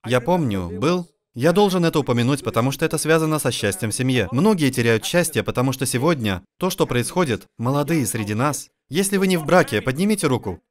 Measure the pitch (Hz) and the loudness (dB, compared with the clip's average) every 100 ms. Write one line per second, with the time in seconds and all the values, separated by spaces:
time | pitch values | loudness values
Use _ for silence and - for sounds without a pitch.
0 | 110 151 156 180 139 98 87 90 147 180 | 0 -2 2 0 0 -2 -4 -2 0 -2
1 | 170 _ _ - 143 180 208 185 170 160 | -4 _ _ -2 2 4 2 2 2 0
2 | 135 120 120 143 - 117 127 135 160 156 | 0 0 2 0 -2 0 -2 0 -2 -2
3 | 151 160 156 156 139 - - - 110 101 | 2 2 2 0 -2 -2 -2 -2 -4 -2
4 | 127 127 92 117 202 202 139 123 117 113 | 0 0 0 2 2 4 2 2 2 2
5 | - 175 170 117 104 113 131 127 131 123 | 2 0 0 -2 -2 0 0 0 -2 0
6 | 127 156 107 90 - _ 185 180 151 165 | 0 0 -2 -4 -6 _ -4 0 0 0
7 | 156 180 170 104 - _ 117 143 143 165 | -2 -2 -2 -2 -6 _ -2 -2 0 0
8 | 113 113 104 107 139 135 - _ _ 147 | -2 -4 -4 -2 -2 -4 -10 _ _ -4
9 | 196 202 190 180 147 175 156 107 131 135 | 0 0 2 0 2 2 4 0 -2 -2
10 | 196 214 156 120 101 87 _ | 0 0 0 -2 -4 -10 _